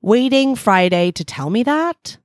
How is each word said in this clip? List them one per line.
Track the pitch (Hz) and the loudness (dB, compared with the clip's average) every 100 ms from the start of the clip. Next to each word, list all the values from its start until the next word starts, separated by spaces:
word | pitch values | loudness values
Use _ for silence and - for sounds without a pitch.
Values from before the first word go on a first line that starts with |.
Waiting | 196 226 262 269 269 254 | 2 2 2 2 0 0
Friday | - 190 180 180 175 | 2 2 2 2 0
to | 170 | -2
tell | 160 - 139 | -10 -8 -4
me | 202 | -2
that? | 247 294 330 330 - - | 0 0 -2 -6 -14 -20